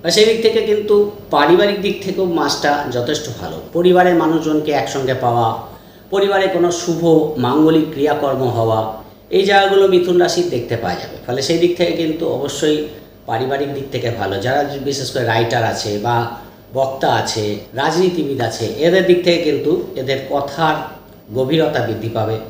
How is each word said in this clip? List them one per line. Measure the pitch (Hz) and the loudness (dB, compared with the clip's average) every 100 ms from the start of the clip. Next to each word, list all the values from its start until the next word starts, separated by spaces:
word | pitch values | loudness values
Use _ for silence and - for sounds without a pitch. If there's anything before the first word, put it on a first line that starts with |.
আর | 170 | 0
সেই | 214 214 | 4 4
দিক | 226 220 | 4 2
থেকে | 226 208 | 2 0
কিন্তু | 208 208 208 208 - - | 0 4 2 2 -2 -2
পারিবারিক | 147 156 185 202 202 190 | 2 6 6 4 0 -2
দিক | - | -4
থেকেও | 190 185 185 165 | -4 -2 -2 0
মাসটা | 143 - 147 147 143 120 | -2 0 0 0 -2 -4
যথেষ্ট | 117 151 - 113 | -2 -4 -6 -10
ভালো। | 87 - - 170 | -10 -10 -6 0
পরিবারের | 180 180 180 165 | 4 4 4 4
মানুষজনকে | 156 160 156 151 151 143 | 4 2 0 0 0 -2
একসঙ্গে | - 139 131 123 | -2 -4 -2 0
পাওয়া, | 123 117 110 113 - - - - - | 0 2 0 -2 -10 -20 -20 -20 -4
পরিবারে | 196 196 196 190 175 | 0 2 2 0 2
কোনো | 175 - | 0 0
শুভ | - 160 165 156 151 127 | -4 0 4 4 2 -2
মাঙ্গলিক | 123 147 156 160 151 | 0 4 6 4 2
ক্রিয়াকর্ম | 139 147 143 139 127 127 110 | 0 0 0 0 0 0 0
হওয়া, | 113 110 - - - - - 190 | 0 0 -2 -8 -16 -20 -2 0
এই | 196 | 4
জায়গাগুলো | 196 196 196 190 | 4 4 4 6
মিথুন | 180 185 175 | 4 4 2
রাশির | 170 175 - | 2 0 -2
দেখতে | 127 - 117 | -4 -4 -4
পাওয়া | 90 87 | -4 -6
যাবে। | - - - | -8 -14 -6
ফলে | 127 - | -4 0
সেই | 165 | 2
দিক | 175 175 | 2 2
থেকে | 175 165 | 0 0
কিন্তু | 160 156 160 123 | -2 -2 -4 -4
অবশ্যই | 143 - 156 151 151 - - - - | -4 -2 0 0 -4 -12 -20 -18 -6
পারিবারিক | 117 131 139 143 135 | -4 -2 -2 -4 -6
দিক | - | -6
থেকে | 120 113 - | -4 -4 -4
ভালো। | - 123 | -4 -4
যারা | 123 139 139 139 135 | -2 0 -2 -4 -6
বিশেষ | 135 127 | -6 -6
করে | 135 113 | -4 0
রাইটার | 113 113 120 110 | 0 2 0 0
আছে | - 110 104 117 | -2 -4 -4 0
বা | 117 117 - - - - 131 | -2 -2 -8 -18 -20 -8 -2
বক্তা | 135 135 151 113 | -2 0 0 0
আছে, | - 113 104 104 - 123 | -2 -4 -4 -6 -8 -4
রাজনীতিবিদ | 151 160 185 170 139 127 120 | -2 2 2 0 -4 -2 -4
আছে, | - 110 - 165 | -4 -6 0 2
এদের | 185 175 | 4 4
দিক | 175 175 | 4 4
থেকে | 170 151 | 2 0
কিন্তু | 139 147 180 - 139 | 0 0 0 -2 -8
এদের | 127 135 - | -4 -4 -2
কথার | 143 143 - 156 151 - - - - - 110 | -4 -4 -2 0 0 -6 -14 -20 -20 -8 -4
গভীরতা | 131 160 151 127 113 | 0 2 0 0 -4
বৃদ্ধি | 104 113 113 | -4 -4 -4
পাবে | 110 110 - | -2 -4 -8